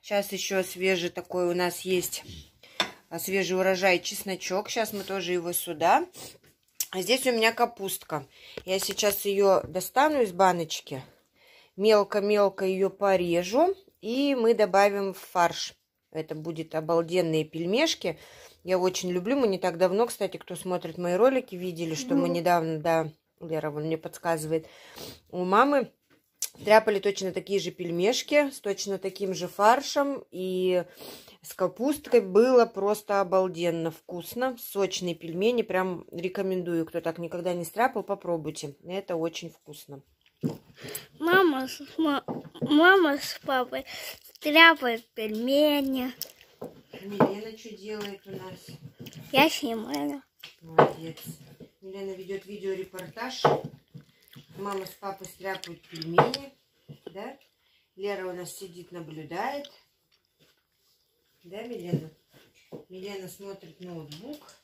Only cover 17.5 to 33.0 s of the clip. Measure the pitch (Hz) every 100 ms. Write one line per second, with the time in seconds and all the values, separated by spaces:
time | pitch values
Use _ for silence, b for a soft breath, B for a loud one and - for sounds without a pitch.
17.5 | 160 170 226 320 - 190 170 B B B
18.5 | B 175 185 185 180 180 180 180 277 240
19.5 | 185 185 165 185 196 233 - 190 180 -
20.5 | 170 185 180 175 160 175 180 247 262 254
21.5 | 180 185 165 165 156 254 180 175 175 170
22.5 | 175 160 160 165 165 156 - _ _ 170
23.5 | 156 151 147 151 160 165 - 175 165 156
24.5 | 160 160 B B B B B B 180 180
25.5 | 196 277 285 226 _ _ _ _ _ -
26.5 | - - 214 220 202 202 196 190 180 180
27.5 | 196 170 - 175 170 190 254 - 294 285
28.5 | 277 202 196 202 190 190 185 196 175 175
29.5 | - 208 262 269 294 285 269 - 175 185
30.5 | 185 185 180 175 B B B B B -
31.5 | - 180 - 254 285 - 240 196 190 247
32.5 | 247 233 196 196 208